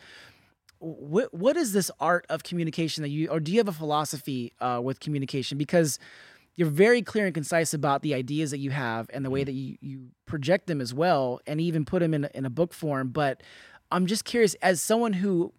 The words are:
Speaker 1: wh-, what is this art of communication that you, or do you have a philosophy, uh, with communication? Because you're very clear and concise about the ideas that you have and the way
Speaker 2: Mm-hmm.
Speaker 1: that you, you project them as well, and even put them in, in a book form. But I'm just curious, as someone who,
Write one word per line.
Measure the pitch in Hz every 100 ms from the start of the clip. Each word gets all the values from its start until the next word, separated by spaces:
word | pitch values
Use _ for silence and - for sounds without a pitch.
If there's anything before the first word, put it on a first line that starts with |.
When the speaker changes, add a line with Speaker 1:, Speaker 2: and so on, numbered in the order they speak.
| - - - _ _ _ _ -
Speaker 1:
wh-, | 165 156 143 170 262
what | 170 214 311
is | 269
this | 196 175 -
art | 156 175 -
of | 160
communication | - 175 165 151 160 -
that | 147
you, | 147 156
or | 160
do | 151
you | 208
have | 208
a |
philosophy, | 156 156 147 151 147 139 131 120 -
uh, | 123 120
with | 123 131
communication? | - 147 135 143 123 139
Because | 147 175 156 - - - - - _ -
you're | 165
very | 147 208 240
clear | 196 220
and | 196
concise | 165 143 170 165
about | 156 147 139
the | 156
ideas | 131 127 147 156
that | 143
you | 139
have | 139 123 113 110
and | 135
the | 135
way | 135
Speaker 2:
Mm-hmm. | 139
Speaker 1:
that |
you, | 131 131 -
you | 139 135 127 _ -
project | 160 135 196 -
them | 147
as | 123
well, | 127 175 151 131 123 -
and | 151
even | 170 160
put | 147 185
them | 170
in, | 156 143
in | -
a | 131
book | 120 175
form. | - 156 135 131
But | 139 143 131 - - - - -
I'm | 175 185
just | 214 -
curious, | 240 214 -
as | 180 180
someone | - 226 233
who, | 185 202 175 -